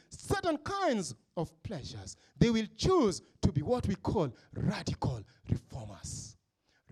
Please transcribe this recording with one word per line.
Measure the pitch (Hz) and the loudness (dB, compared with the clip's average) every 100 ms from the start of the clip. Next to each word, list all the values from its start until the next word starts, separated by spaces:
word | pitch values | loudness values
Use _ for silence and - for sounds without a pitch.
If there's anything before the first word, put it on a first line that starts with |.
| - | -20
certain | - - 392 370 302 | -10 -2 0 2 0
kinds | - 392 349 220 160 - _ 180 | -2 0 2 2 -2 -8 _ -6
of | 160 - | -6 -8
pleasures. | - 143 110 104 95 - _ - | -10 -10 -10 -12 -14 -16 _ 2
They | 233 | 4
will | 220 214 - | 4 0 0
choose | - 370 214 151 - _ | 4 6 6 2 -8 _
to | 190 | 0
be | 156 | 2
what | 151 247 202 | 0 0 0
we | 196 | -2
call | - 220 143 - - | -2 0 0 -4 -12
radical | - - 208 - - - 120 - _ - | -4 -2 -2 -4 -4 -4 -4 -10 _ -4
reformers. | - - 131 104 92 - - - - _ _ _ _ - | -4 -4 -12 -12 -12 -12 -12 -14 -18 _ _ _ _ -14